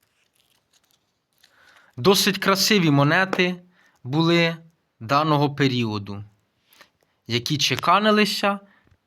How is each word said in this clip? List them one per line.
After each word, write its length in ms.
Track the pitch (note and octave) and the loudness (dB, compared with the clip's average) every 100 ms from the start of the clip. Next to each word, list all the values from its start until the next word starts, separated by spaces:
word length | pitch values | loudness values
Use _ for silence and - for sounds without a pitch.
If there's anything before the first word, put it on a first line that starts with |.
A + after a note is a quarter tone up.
| _ _ _ _ _ _ _ _ _ _ _ _ _ _ _ _ _ _ _ - | _ _ _ _ _ _ _ _ _ _ _ _ _ _ _ _ _ _ _ -2
Досить 420 | B2 G3 - F#3+ | 2 2 2 -2
красиві 520 | - F#3+ - G#3 E3 | -2 0 2 2 4
монети 680 | C#3+ C#3+ E3+ F#3+ F#3+ F3+ F3+ - _ _ _ | 4 4 2 0 -2 -2 -4 -14 _ _ _
були 520 | B2 D3 E3 E3+ E3 E3 - _ _ - | -6 -2 2 2 0 -4 -16 _ _ -14
даного 540 | A2+ C#3+ D#3 D3 C#3+ | -2 0 2 0 0
періоду, 720 | C#3+ C#3 B2 A2+ G#2 G2+ G2+ G#2 _ _ _ _ _ - _ _ _ - | 0 0 0 -4 -6 -10 -14 -16 _ _ _ _ _ -20 _ _ _ -6
які 320 | A#2 A#2+ D3 | -6 -4 -4
чеканилися 1040 | - C3 - F#3 G#3+ G#3 G3+ - G3+ G3+ - _ _ _ | -2 -2 0 2 2 2 0 -2 -4 -4 -10 _ _ _